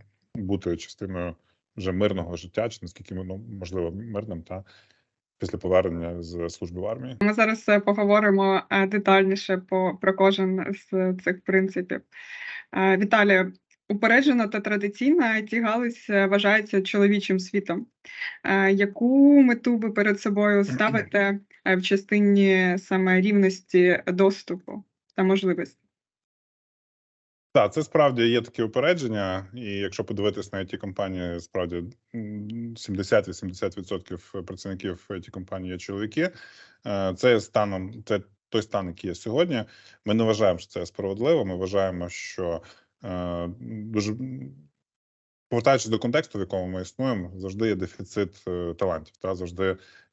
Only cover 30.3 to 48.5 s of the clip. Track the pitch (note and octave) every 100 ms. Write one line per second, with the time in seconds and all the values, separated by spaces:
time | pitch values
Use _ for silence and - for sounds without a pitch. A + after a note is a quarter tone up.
30.3 | G2+ G2 G2 F#2 - G2+ F#2 G2 F#2 F2
31.3 | E2+ E2 F#2+ F2+ F2 F2 - _ A#2 G#2+
32.3 | G#2+ G#2 A2+ A#2 A2+ - G2 F#2+ A2 F#2+
33.3 | F2 F#2+ F2+ G2+ F#2+ F2+ F#2 - F2 -
34.3 | G2 E2+ F#2+ G2 F#2 G2+ E2+ - F#2 E2
35.3 | G2 F#2 F#2+ F#2 F2+ - G2 G#2+ D3 F3+
36.3 | - - - - _ - G2+ F#2+ F2+ B2
37.3 | A2+ G#2 A2+ G#2 F#2+ F#2+ A2+ - G#2 -
38.3 | _ _ A2+ G2+ G2+ F2+ E2+ F#2+ F2 A2+
39.3 | B2+ F3 B2 G#2+ - - _ G#2+ A2+ A2+
40.3 | G#2+ G2+ F2 - - E2+ - G2 G2 C3
41.3 | E3 G2 F2+ F#2+ G2 F#2+ F2+ F2 - -
42.3 | - F2 E2 - - _ _ G2+ F2+ F2+
43.3 | F2 F2 G#2 A#2+ A2 G#2+ G#2+ G#2 A2+ C3
44.3 | C3 C3+ C#3 D3 _ _ _ _ _ _
45.3 | _ _ A#2 A#2 - A2 A2 A#2+ D3 D#3
46.3 | G#2 F#2 F#2+ F#2 F#2 F#2 - C3 A2 F2+
47.3 | F#2 F#2 G2 A2 F#2+ F2+ - F#2+ G#2 F#2+
48.3 | - -